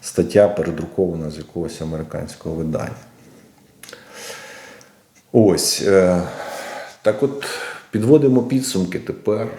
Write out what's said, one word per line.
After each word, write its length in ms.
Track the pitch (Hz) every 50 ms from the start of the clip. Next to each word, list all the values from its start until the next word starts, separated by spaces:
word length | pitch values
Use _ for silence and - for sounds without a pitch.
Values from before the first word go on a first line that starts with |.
Стаття 460 | - - - - 90 87 - 104 101 101
передрукована 840 | - - 82 87 82 78 82 85 - - 95 87 85 82 80 78
з 60 | 76 76
якогось 440 | 76 - - 85 85 78 - -
американського 760 | 80 80 80 78 78 78 76 78 82 82 - - - 85 82
видання. 340 | 80 80 78 78 - - - - - - - - _ - - - - - - _ _ _ _ _ _ - - - - - - - - - - - - - - - - - - - - - - _ _ _ _ _ _ _ _
Ось, 500 | - 123 110 101 87 78 - - - - - 98
е, 340 | 98 95 92 90 90 87 87 85 - - - - - - - - - - - - - _
так 220 | _ - 107 - -
от, 220 | 139 139 139 - - - - - - - - - _
підводимо 520 | - 110 107 117 143 156 139 139 131 127 117
підсумки 560 | 117 - 131 127 - - 95 92 87 90 90
тепер 480 | - - 90 - - - 107 107 - - -